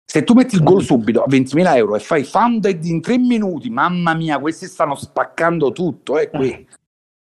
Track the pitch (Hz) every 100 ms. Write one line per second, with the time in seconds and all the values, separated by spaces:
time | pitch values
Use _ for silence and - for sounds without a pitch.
0 | - 156 - 240 254 190 151 190 - 135
1 | 110 110 131 135 131 147 180 135 104 107
2 | - 165 127 185 233 233 202 175 170 165
3 | 160 254 247 233 202 156 120 117 160 180
4 | 170 160 165 143 147 160 180 - 156 139
5 | - - - - 165 170 139 - 175 -
6 | - 143 147 151 131 - - _ _ _
7 | _ _ _